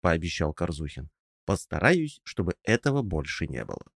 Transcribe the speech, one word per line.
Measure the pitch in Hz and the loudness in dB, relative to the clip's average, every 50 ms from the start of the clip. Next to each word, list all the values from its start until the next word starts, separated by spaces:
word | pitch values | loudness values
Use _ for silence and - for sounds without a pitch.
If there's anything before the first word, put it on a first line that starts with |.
пообещал | _ 90 82 82 82 85 - - 85 76 76 | _ 4 2 4 0 -2 -2 0 0 0 0
Корзухин. | - 87 - 80 73 80 73 - - 76 - _ _ _ _ _ _ _ | -2 -4 -4 -4 -6 -6 -8 -8 -10 -12 -14 _ _ _ _ _ _ _
"Постараюсь, | - 101 95 - _ - 80 85 120 175 180 156 151 - - _ | 0 0 0 0 _ -4 2 4 6 6 4 2 -2 -6 -12 _
чтобы | - - - 95 82 92 _ _ | -12 -6 -4 -2 -2 -2 _ _
этого | - 110 120 - 143 135 143 | 2 2 4 4 2 2 2
больше | 131 104 85 78 71 76 - - - - | 0 0 -2 -2 -2 -4 -4 -4 -4 -4
не | - 60 55 | -4 -8 -6
было". | 50 50 - - _ _ | -8 -10 -10 -10 _ _